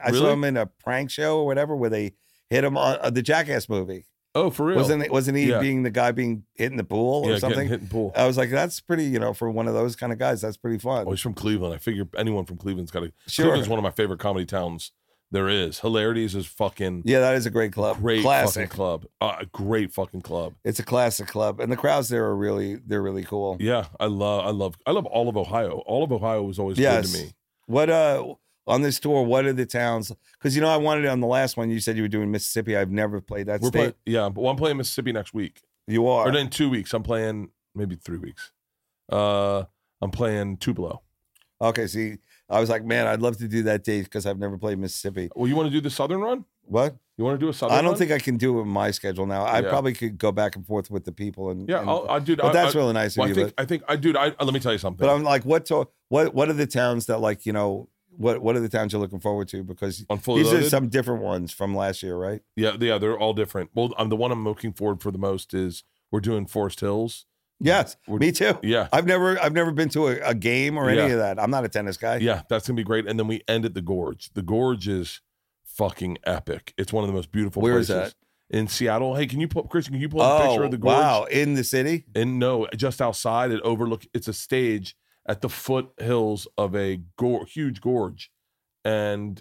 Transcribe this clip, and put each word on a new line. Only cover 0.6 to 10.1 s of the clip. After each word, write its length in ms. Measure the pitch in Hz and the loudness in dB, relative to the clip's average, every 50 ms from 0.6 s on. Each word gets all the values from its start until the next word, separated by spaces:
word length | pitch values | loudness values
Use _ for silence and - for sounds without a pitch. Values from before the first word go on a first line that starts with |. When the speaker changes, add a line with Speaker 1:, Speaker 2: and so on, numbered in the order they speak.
| 104 | -2
Speaker 1:
prank 440 | - - _ - 127 127 131 143 131 | -2 -6 _ -6 -4 -2 -2 -2 -4
show 280 | - 147 151 156 156 160 | -4 -2 0 0 2 2
or 80 | 147 | 2
whatever 280 | 139 135 139 147 151 151 | 2 2 0 0 0 0
where 160 | 135 120 113 | 0 0 0
they 220 | 110 104 104 98 - _ _ _ _ _ _ - | 0 0 -2 -4 -8 _ _ _ _ _ _ 0
hit 140 | 120 131 | 2 2
him 140 | 139 139 139 | 2 2 2
on, 220 | 135 139 131 139 127 | 2 2 2 2 2
uh, 100 | 127 127 | 0 0
the 120 | 117 127 | 0 0
Jackass 460 | 117 147 151 165 156 147 135 113 - - | 2 2 2 2 2 0 -2 -4 -2 -2
movie. 380 | 107 95 92 92 92 90 - _ _ _ _ _ - | -2 -2 -2 -4 -8 -12 -14 _ _ _ _ _ 0
Speaker 2:
Oh, 140 | 151 175 170 | 0 2 2
for 160 | - 139 147 | 2 0 0
real? 120 | 160 190 131 | 2 4 4
Speaker 1:
Wasn't 220 | 135 139 151 147 | 4 4 4 2
it, 120 | 151 - | 2 2
wasn't 240 | 131 135 131 139 139 143 | 0 0 2 2 2 4
he 120 | 143 127 | 4 4
Speaker 2:
Yeah. 100 | 120 110 | 4 4
Speaker 1:
being 240 | 135 139 135 131 127 | 2 2 2 2 0
the 80 | 120 | 0
guy 180 | 101 123 120 123 | 2 2 2 2
being 320 | 117 131 123 117 113 107 - _ _ | 2 0 0 -2 -2 -4 -8 _ _
hit 180 | - 113 127 | -4 -4 -2
in 40 | 135 | -2
the 60 | 117 | -4
pool 380 | 92 - 98 110 117 127 139 147 | -4 -2 0 0 2 2 0 0
or 40 | 139 | 0
Speaker 2:
Yeah, 100 | 117 110 | 0 0
getting 40 | 98 | 0
Speaker 1:
something? 280 | 120 131 110 135 143 101 | 0 0 0 0 0 -2
Speaker 2:
hit 120 | 120 107 | -2 -4
in 40 | 104 | -6
the 40 | 92 | -4
pool. 200 | 104 113 107 98 - | -4 -4 -2 -2 2
Speaker 1:
I 100 | 117 127 | 2 2
was 100 | 131 127 | 4 4
like, 140 | 131 127 120 | 2 0 0
"That's 300 | 131 143 165 175 - - | 0 0 0 -2 -4 -6
pretty, 240 | - - 170 160 151 | -4 -2 0 0 0
you 160 | 139 127 113 | 0 0 0
know, 120 | 110 113 | 0 -2
for 160 | - - 120 113 | -2 -2 -4 -4
one 200 | 107 113 113 113 | -2 -2 -2 0
of 60 | 110 | 0
those 200 | 110 120 123 117 | 0 0 -2 -2
kind 180 | - 123 120 | -4 -6 -6